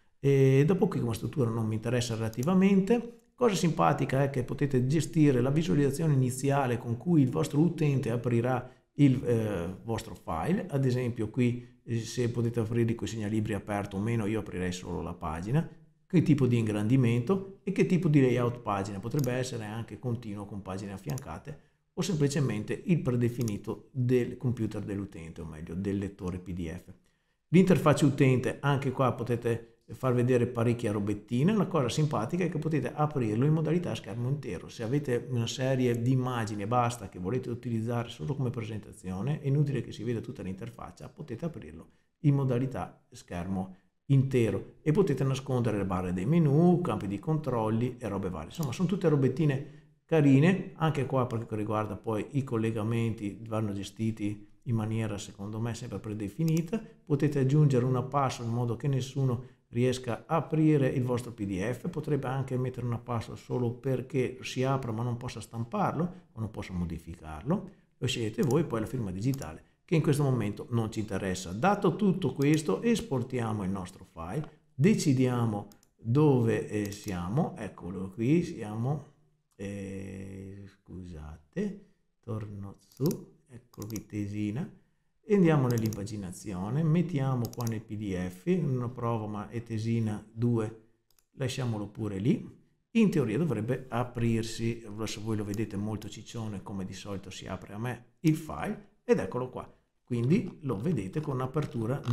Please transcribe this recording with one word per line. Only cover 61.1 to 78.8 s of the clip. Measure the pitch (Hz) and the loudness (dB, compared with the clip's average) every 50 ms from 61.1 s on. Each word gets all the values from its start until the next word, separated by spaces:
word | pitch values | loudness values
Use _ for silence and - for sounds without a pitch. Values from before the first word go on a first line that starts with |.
| 123 117 - 120 | 0 -2 -2 -6
P | 110 - 104 | -8 -6 -4
D | 98 98 90 | -4 -2 -2
F. | 98 117 123 - - 170 | -2 -2 -4 -4 -6 -8
Potrebbe | - 151 139 147 147 135 135 127 | -6 -6 -4 -2 -2 -2 -2 -2
anche | 131 135 127 131 131 123 | -4 -4 -4 -2 -2 -4
mettere | 127 127 127 - 120 | -4 -4 -4 -6 -4
una | 120 117 113 | -4 -4 -4
password | - - 120 113 - - 127 - | -4 -4 -4 -4 -4 -6 -10 -14
solo | - - 131 127 123 117 | -8 -4 -2 -2 0 -2
perché | 123 - - 135 131 123 - - - 131 123 110 - - | -2 -4 -2 -2 -2 -2 -2 -2 -2 -2 0 -2 -4 -8
si | - - - 123 | -10 -8 -4 -2
apra | 127 135 135 135 135 123 | 0 0 0 0 -2 -4
ma | 110 110 | -4 -2
non | 120 123 117 | -2 -2 -4
possa | 117 - 120 - 113 | -4 -6 -8 -10 -12
stamparlo | 107 - - 113 117 - - 208 180 131 - 135 170 175 - - - _ | -12 -10 -8 -8 -6 -4 -2 -2 0 0 0 0 -2 -4 -4 -8 -20 _
o | - 113 | -10 -8
non | 110 95 | -8 -8
possa | - 104 98 - 92 | -8 -8 -10 -6 -4
modificarlo. | 87 87 80 82 80 - 82 82 - 78 78 78 76 80 127 175 214 - - - _ _ _ _ | -4 -4 -4 -6 -8 -10 -12 -14 -14 -14 -14 -14 -8 -4 -2 -2 -2 -4 -8 -16 _ _ _ _
Lo | - 120 | -4 -4
scegliete | 117 - 127 117 107 - - | -2 -2 -2 -4 -2 0 0
voi, | 214 139 139 160 - | 2 2 4 2 2
poi | - - 110 | 0 -2 -4
la | 107 | -4
firma | - - 131 110 95 | -4 -4 -6 -4 -4
digitale, | 90 95 104 135 135 - - 76 80 - - _ _ _ _ | -4 -2 -2 -2 -2 -2 -4 -10 -12 -14 -18 _ _ _ _
che | - 175 | 0 0
in | 160 | 2
questo | - 175 143 147 147 | 4 2 2 2 2
momento | 135 127 117 104 104 101 - - - | 2 2 0 0 -2 -4 -6 -6 -4
non | 120 117 113 107 | -2 -2 -2 -2
ci | - 110 | -2 -4
interessa. | 101 101 101 95 101 95 92 90 - 85 | -4 -4 -4 -2 -2 -2 -4 -4 -6 -8
Dato | 90 107 135 190 202 196 190 185 - | -4 0 0 2 2 2 2 2 2
tutto | - 214 190 - - - 127 - | 2 2 2 2 2 0 -2 0
questo, | - 135 143 156 151 151 - 185 185 | 2 2 4 4 4 2 0 -2 0
esportiamo | 202 233 233 185 - - 139 127 120 - 135 123 113 113 110 107 98 | 2 2 2 0 0 -2 -2 -2 -2 -2 -4 -4 -2 -2 -2 -2 -2
il | 90 | -2
nostro | 98 101 90 85 - - - | -4 -4 -6 -10 -14 -18 -20
file, | - - 80 82 85 98 147 151 - - _ _ _ _ | -18 -14 -12 -10 -8 -6 -6 -8 -8 -12 _ _ _ _
decidiamo | - 139 202 226 - - 156 127 127 127 127 123 120 117 113 104 101 104 - - _ _ _ _ | 4 4 4 4 4 4 2 4 4 4 2 2 2 0 0 -2 -4 -6 -10 -16 _ _ _ _
dove, | _ - 110 120 143 156 151 135 123 117 113 107 107 90 - | _ -2 0 4 4 6 6 6 4 4 2 2 0 -2 -2
eh, | 104 104 104 101 | -4 -4 -4 -4
siamo, | 98 - - - 95 87 87 90 101 139 185 - - | -6 -8 -8 -6 -6 -6 -4 -2 0 0 0 -2 -4
eccolo | - 110 92 - - - 87 98 95 95 95 | -8 -10 -12 -12 -12 -12 -10 -8 -8 -8 -8
qui, | - - 113 123 156 175 | -6 -2 0 2 2 2
siamo, | 170 - - 110 113 107 107 113 | 2 0 -6 -10 -10 -8 -6 -4